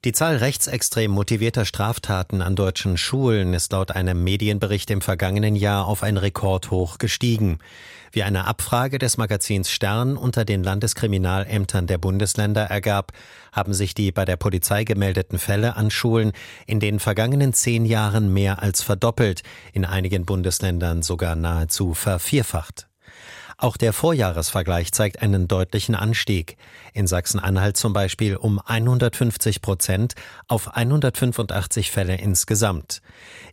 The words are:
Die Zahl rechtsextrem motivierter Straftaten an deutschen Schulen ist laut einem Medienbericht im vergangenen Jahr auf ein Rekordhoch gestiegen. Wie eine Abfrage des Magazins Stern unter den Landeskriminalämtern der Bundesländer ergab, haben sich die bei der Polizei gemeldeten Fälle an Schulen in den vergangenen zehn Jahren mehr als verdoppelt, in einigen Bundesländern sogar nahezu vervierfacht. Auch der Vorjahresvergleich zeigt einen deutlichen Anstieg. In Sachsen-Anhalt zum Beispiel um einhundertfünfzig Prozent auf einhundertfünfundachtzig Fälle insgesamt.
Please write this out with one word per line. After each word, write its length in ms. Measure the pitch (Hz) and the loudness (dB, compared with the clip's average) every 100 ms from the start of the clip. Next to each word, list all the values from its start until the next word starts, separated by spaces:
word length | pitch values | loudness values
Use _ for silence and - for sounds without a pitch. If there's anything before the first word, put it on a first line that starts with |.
Die 80 | 127 | -2
Zahl 240 | - 160 147 | 0 2 2
rechtsextrem 720 | 123 - - 123 - - 107 | 0 0 -2 -2 -2 0 2
motivierter 540 | 98 101 110 113 123 | 2 0 0 0 0
Straftaten 760 | 104 - 101 120 - 95 92 98 | -2 0 -2 -2 -2 -2 0 -2
an 140 | 87 | 0
deutschen 420 | 95 95 - 98 90 | 2 0 0 -2 0
Schulen 560 | - 131 131 110 92 | 0 0 2 4 2
ist 200 | 90 - | 0 0
laut 180 | 95 95 | -2 -2
einem 320 | 92 92 87 | 0 0 2
Medienbericht 680 | 90 98 104 101 101 101 - | 2 2 0 0 0 -2 0
im 80 | 101 | -2
vergangenen 560 | - 90 92 101 107 104 | 0 0 0 2 2 2
Jahr 300 | 101 101 95 | 2 2 0
auf 180 | 104 | -2
ein 120 | 101 101 | 0 0
Rekordhoch 840 | 98 - 98 95 - 92 87 - | 0 0 0 0 0 -2 -2 -2
gestiegen. 600 | 117 - 120 113 104 80 - - - - - | -4 0 0 2 0 -2 -8 -20 -20 -20 -6
Wie 100 | - | -2
eine 220 | 101 95 | 0 0
Abfrage 560 | 95 113 - 120 131 131 | 0 -2 0 0 0 0
des 160 | 127 - | -2 0
Magazins 560 | 110 104 - 101 92 | 0 0 0 0 0
Stern 440 | - 101 110 127 139 | -2 0 0 0 0
unter 280 | 123 117 | 0 0
den 180 | 107 98 | 0 2
Landeskriminalämtern 1300 | 92 98 110 - 113 98 92 92 98 107 98 98 90 | 2 0 -2 -2 0 2 2 0 0 -2 0 0 0
der 100 | 92 | 0
Bundesländer 640 | 95 98 101 - 104 104 | 0 0 0 0 0 0
ergab, 480 | 104 98 101 101 98 - - - - | 0 -2 0 0 -2 -12 -20 -20 -8
haben 240 | - 95 | -4 -2
sich 180 | 95 101 | 0 -2
die 200 | - 101 | 0 0
bei 120 | 92 | 2
der 120 | 95 90 | 0 0
Polizei 480 | 107 90 - 101 | 0 0 0 0
gemeldeten 560 | 110 104 98 95 92 104 | 0 0 2 0 -2 -4
Fälle 340 | - 101 113 | 0 0 0
an 160 | 120 107 | 2 0
Schulen 400 | - 120 113 107 - - - | 0 2 2 2 -2 -12 -20
in 140 | - 110 | -4 0
den 220 | 104 104 | 0 0
vergangenen 520 | - 101 113 139 139 | 0 0 2 2 2
zehn 320 | 113 - 117 | 2 0 2
Jahren 480 | 113 110 107 107 104 | 2 2 2 2 4
mehr 300 | 95 98 98 | 4 2 0
als 220 | 104 92 | 0 -2
verdoppelt, 580 | - 98 117 - 113 90 - - - | 0 0 0 2 0 0 -8 -20 -8
in 120 | - | -4
einigen 400 | 87 95 92 95 | -2 0 0 -2
Bundesländern 800 | 87 95 90 - 98 87 87 85 | 0 0 0 0 0 0 0 0
sogar 320 | 82 85 87 | -2 -2 -2
nahezu 580 | 82 85 82 80 - 95 | 0 0 0 -2 0 -2
vervierfacht. 920 | 80 - 92 - 147 113 87 - - - _ - - - - - - | 0 -2 -2 0 0 0 -4 -6 -14 -20 _ -20 -20 -20 -20 -20 -4
Auch 160 | 127 - | -2 0
der 160 | 117 | 0
Vorjahresvergleich 1000 | 104 160 160 98 82 80 101 85 87 87 | 2 2 2 0 0 -2 -2 0 0 0
zeigt 280 | - 104 - | 0 0 0
einen 280 | 110 98 87 | 0 2 2
deutlichen 480 | 92 92 107 - 104 | 2 0 -2 -2 -2
Anstieg. 600 | 104 113 - 98 80 - - - - | 0 -2 0 -2 -2 -12 -20 -20 -12
In 160 | - 95 | -2 0
Sachsen-Anhalt 680 | 90 - 101 - 95 101 101 | 0 0 -2 0 2 2 2
zum 160 | 110 | 0
Beispiel 440 | 101 95 - 107 95 | 0 0 0 0 0
um 240 | 110 101 | 0 0
einhundertfünfzig 1000 | - 117 117 127 123 - 120 - - 101 | 0 0 2 2 2 2 0 0 -2 -2
Prozent 520 | - 95 - 95 117 - - - - | -2 -2 0 0 0 -4 -18 -20 -4
auf 300 | 117 - - | -2 -2 -2
einhundertfünfundachtzig 1120 | 120 151 135 - 123 117 104 98 92 - 98 | 2 2 2 2 0 0 -2 -2 -2 -2 -2
Fälle 240 | - 90 92 | -2 0 0
insgesamt. 840 | 98 90 - 107 107 87 - - _ - - - - | 0 0 2 2 2 0 -6 -12 _ -20 -20 -20 -14